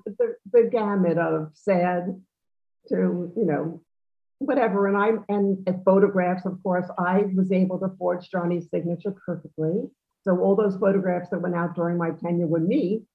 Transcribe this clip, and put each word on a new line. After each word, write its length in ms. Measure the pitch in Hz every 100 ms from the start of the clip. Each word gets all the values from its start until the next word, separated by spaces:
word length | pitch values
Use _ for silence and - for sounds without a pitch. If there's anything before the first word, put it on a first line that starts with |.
| -
the, 300 | 202 233 - 196
the 160 | 240 220
gamut 460 | 226 208 202 180 165
of 340 | 165 160 156 -
sad 640 | - 185 175 180 180 190 - _ _ _ _ _ -
to, 80 | 196 185 175 175 220
you 100 | 190
know, 360 | 143 156 170 _ _ _ _ _ -
whatever. 480 | 277 269 226 196 196
And 80 | 202
I, 140 | 208 220 -
and 400 | 208 196 190 -
at 160 | 185
photographs, 640 | - 190 196 190 180 180 185
of 180 | -
course, 220 | 190 180 180 -
I 280 | 180 190 208 185
was 160 | 185
able 280 | 185 185 180
to 100 | 190 -
forge 300 | 180 180 -
Johnny's 400 | 185 175 175 165
signature 440 | 175 165 170 208 196 -
perfectly. 640 | 160 - - 156 185 277 - _ _
So 160 | - 180
all 160 | 190 196
those 220 | 185 190
photographs 520 | 202 196 180 180 175
that 100 | 180
went 140 | 175 175
out 200 | 170 175
during 220 | 170 175
my 140 | 165
tenure 360 | 160 170 175 170
were 140 | 165
me 420 | 160 269 185 214 -